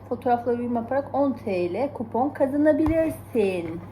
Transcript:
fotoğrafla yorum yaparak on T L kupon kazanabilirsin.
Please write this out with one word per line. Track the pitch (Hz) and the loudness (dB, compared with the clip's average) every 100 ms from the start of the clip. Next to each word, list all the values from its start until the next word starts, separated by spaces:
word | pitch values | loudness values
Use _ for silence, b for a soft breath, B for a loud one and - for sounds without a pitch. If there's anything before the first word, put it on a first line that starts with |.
| - | -8
fotoğrafla | 240 254 240 240 | -4 2 2 2
yorum | 240 240 240 | -2 0 -2
yaparak | 226 269 269 | 0 -2 -2
on | 262 277 | 0 0
T | - - 185 175 | 0 -2 -2 0
L | 185 277 | -2 -4
kupon | - 226 226 277 | -4 -4 0 -2
kazanabilirsin. | - 262 285 302 302 311 320 320 - - 240 196 185 170 170 170 | 2 0 4 4 4 4 2 0 -2 -4 0 2 0 -4 -8 -10